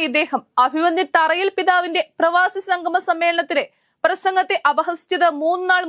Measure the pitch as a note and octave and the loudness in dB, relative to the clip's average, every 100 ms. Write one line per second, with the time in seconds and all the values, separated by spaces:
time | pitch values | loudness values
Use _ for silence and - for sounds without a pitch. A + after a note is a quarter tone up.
0 | D#4 D4+ D#4 B3+ - - B3+ D4 E4+ E4 | 0 0 0 -4 -4 0 2 2 0 0
1 | F#4 E4+ D#4+ E4+ G4 G4 F#4 F4+ F4 E4+ | 0 2 2 0 -2 -2 2 2 2 -2
2 | - - E4 F4 F#4 F#4+ F#4+ F4+ E4+ F4 | -4 -2 0 2 0 -2 -4 -4 -2 -4
3 | F4+ E4 E4+ E4+ - D#4+ - _ _ _ | -2 -2 0 0 -2 -2 -4 _ _ _
4 | D#4+ F4+ F#4+ F#4+ F#4 G4 C#4+ D4 D#4+ E4+ | -2 -2 -2 0 0 0 0 0 -2 -4
5 | - F#4 F4 D4 D#4 F4+ F#4 F4+ | -4 0 0 0 -2 -2 0 0